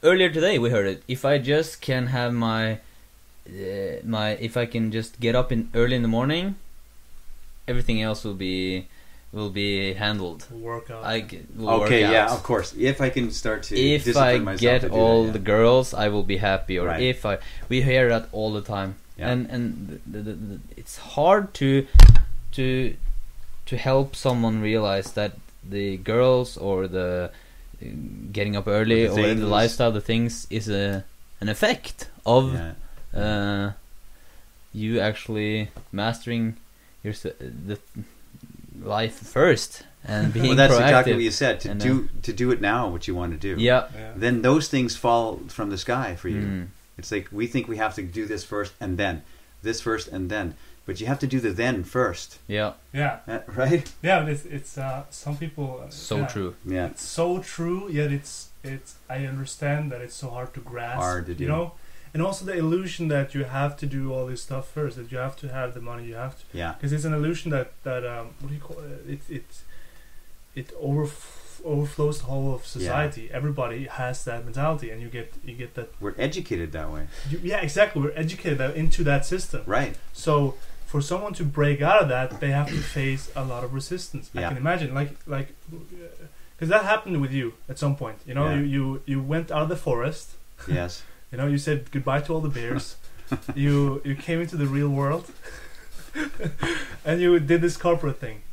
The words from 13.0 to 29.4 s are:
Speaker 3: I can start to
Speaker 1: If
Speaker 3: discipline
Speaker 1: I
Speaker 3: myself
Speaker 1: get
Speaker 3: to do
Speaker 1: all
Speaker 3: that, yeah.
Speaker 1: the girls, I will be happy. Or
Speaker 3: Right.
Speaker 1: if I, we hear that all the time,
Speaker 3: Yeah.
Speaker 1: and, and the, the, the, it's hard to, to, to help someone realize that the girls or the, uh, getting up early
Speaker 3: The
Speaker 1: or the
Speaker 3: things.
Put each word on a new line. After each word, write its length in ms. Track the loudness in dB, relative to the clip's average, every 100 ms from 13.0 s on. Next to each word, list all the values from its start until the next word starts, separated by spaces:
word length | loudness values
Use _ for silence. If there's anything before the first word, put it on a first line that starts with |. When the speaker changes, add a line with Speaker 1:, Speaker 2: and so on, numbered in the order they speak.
Speaker 3:
I 100 | 0
can 200 | 0 -2
start 320 | -2 -2 -4
to 140 | -2 2
Speaker 1:
If 260 | 4 4
Speaker 3:
discipline 200 | 4 6 6
Speaker 1:
I 40 | 6
Speaker 3:
myself 220 | 2 2
Speaker 1:
get 200 | 4 6
Speaker 3:
to 60 | 4
do 60 |
Speaker 1:
all 280 | 4 6 6
Speaker 3:
that, 40 | 6
yeah. 40 |
Speaker 1:
the 60 | 0
girls, 540 | 2 6 8 6 4
I 140 | 0 0
will 140 | 2
be 140 | 2 2
happy. 400 | 2 2 0 0
Or 80 | 0
Speaker 3:
Right. 160 | 0
Speaker 1:
if 220 | 0 0 -2
I, 120 | -4 -6 -10 -2
we 140 | 2
hear 260 | 4 6 6
that 180 | 4 0
all 200 | -4 -2
the 80 | -2
time, 340 | -4 -4 -4 -8 -14 -6
Speaker 3:
Yeah. 120 | -2
Speaker 1:
and, 200 | -2 -2
and 500 | -4 -4 -6 -10 -12 -10
the, 120 | -10
the, 120 | -8
the, 280 | -8 -10 -10 -14 -16
it's 200 | -14 -14 -8 2
hard 380 | 6 6 4
to, 320 | 0 4 4 4 12 12 12 12 2 0
to, 420 | -2 0 2 0 0 0 0 -2 -8 -8 -6 -4
to 100 | -2
help 380 | 4 4 2
someone 460 | 0 0 2 2 2
realize 520 | 2 2 2 0 0
that 200 | -4 -4 -4 -18 -18 -8
the 300 | -4 -4 -4
girls 580 | 0 4 6 4 2 -4
or 300 | -2 0 0
the, 420 | -2 -2 -2 -4 -10 -20 -20 -20 -16
uh, 40 | -12 -10 -10 -12 -8
getting 220 | -4 -2 -2
up 100 | 0
early 380 | 2 4 6 4
Speaker 3:
The 60 |
Speaker 1:
or 40 | 4
the 60 | 4
Speaker 3:
things. 80 | 4